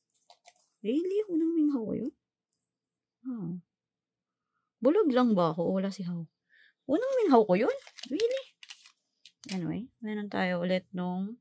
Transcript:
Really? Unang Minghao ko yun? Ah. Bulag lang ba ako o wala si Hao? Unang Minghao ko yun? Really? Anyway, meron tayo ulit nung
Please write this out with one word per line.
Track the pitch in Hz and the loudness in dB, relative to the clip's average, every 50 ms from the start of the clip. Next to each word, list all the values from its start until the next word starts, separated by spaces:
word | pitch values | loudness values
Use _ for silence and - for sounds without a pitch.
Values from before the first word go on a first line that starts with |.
| _ _ _ _ _ _ - _ _ - _ _ _ _ _ _ - | _ _ _ _ _ _ -20 _ _ -20 _ _ _ _ _ _ -4
Really? | 202 254 311 349 370 392 415 427 | -2 0 0 0 0 -2 -2 -2
Unang | 415 349 311 330 320 330 330 | 0 -2 0 0 0 2 2
Minghao | 302 294 277 240 | 2 2 2 -2
ko | 220 196 - - | -4 -4 -4 -4
yun? | 208 302 - _ _ _ _ _ _ _ _ _ _ _ _ _ _ _ _ _ _ _ _ _ - | -6 -8 -10 _ _ _ _ _ _ _ _ _ _ _ _ _ _ _ _ _ _ _ _ _ -12
Ah. | 262 247 226 180 165 180 180 - _ _ _ _ _ _ _ _ _ _ _ _ _ _ _ _ _ _ _ _ _ _ _ | -10 -8 -6 -6 -6 -8 -8 -12 _ _ _ _ _ _ _ _ _ _ _ _ _ _ _ _ _ _ _ _ _ _ _
Bulag | 220 262 339 415 427 302 | 2 4 4 6 4 4
lang | 240 254 247 240 214 | 4 4 4 4 4
ba | 180 175 160 | 4 4 2
ako | 160 175 165 | 2 0 0
o | 175 190 | 0 0
wala | 190 190 196 | 0 -2 -4
si | 190 - 185 | -6 -6 -6
Hao? | 175 175 170 160 - _ _ _ _ _ _ - _ _ _ _ | -6 -6 -8 -8 -12 _ _ _ _ _ _ -20 _ _ _ _
Unang | - 269 392 494 539 539 508 | -2 -2 0 0 0 0 2
Minghao | 440 349 262 233 | 4 6 6 6
ko | 214 - 180 196 | 6 6 4 2
yun? | 240 392 539 554 - - _ - - | 2 0 -2 -4 -10 -18 _ -18 -10
Really? | - 262 381 453 466 508 539 523 - _ _ - - - - - - _ _ _ _ _ _ _ - _ _ - - | -8 -2 -2 0 0 -2 -4 -8 -12 _ _ -20 -20 -20 -20 -20 -20 _ _ _ _ _ _ _ -20 _ _ -12 -8
Anyway, | 196 185 170 156 160 185 233 269 _ _ | -6 -4 -4 -4 -6 -6 -8 -12 _ _
meron | 233 214 214 208 208 202 | -8 -6 -6 -6 -6 -6
tayo | 202 196 190 180 180 175 | -4 -4 -2 -2 -2 -2
ulit | 175 180 185 185 180 _ - | -2 -2 -2 -2 -4 _ -8
nung | 180 180 180 180 185 196 208 240 - | -6 -4 -4 -4 -4 -6 -6 -8 -14